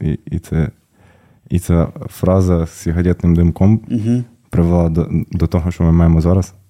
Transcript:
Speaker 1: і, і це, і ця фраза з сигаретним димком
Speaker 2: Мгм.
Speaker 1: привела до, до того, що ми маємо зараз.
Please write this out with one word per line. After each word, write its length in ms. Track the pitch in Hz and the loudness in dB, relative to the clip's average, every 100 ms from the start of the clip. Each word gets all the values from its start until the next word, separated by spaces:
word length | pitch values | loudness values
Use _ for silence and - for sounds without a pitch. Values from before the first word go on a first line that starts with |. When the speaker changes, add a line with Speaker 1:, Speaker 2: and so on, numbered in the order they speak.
Speaker 1:
і, 180 | 76 73 - | -6 -6 -6
і 120 | 90 | -10
це, 300 | - 80 73 - _ _ _ _ _ _ - | -4 -2 -4 -6 _ _ _ _ _ _ -6
і 80 | 87 | -4
ця 300 | - 85 78 - - | 0 0 0 -6 -14
фраза 580 | - 87 95 92 85 80 | -4 0 2 2 0 -2
з 40 | |
сигаретним 640 | - 85 82 87 85 85 | -6 -4 -2 0 0 2
димком 460 | 85 85 - 98 110 - | 2 2 2 2 2 -2
Speaker 2:
Мгм. 360 | 120 110 123 120 _ - | -4 -2 -2 -4 _ -6
Speaker 1:
привела 380 | - 85 87 85 | -2 2 2 0
до, 200 | 80 - 82 - | -2 -2 -4 -4
до 160 | 87 82 | -4 -2
того, 240 | 87 87 | -2 -4
що 140 | - | -2
ми 80 | 85 | 2
маємо 280 | 82 82 82 | 4 4 4
зараз. 340 | 87 95 92 - | 2 0 -2 -10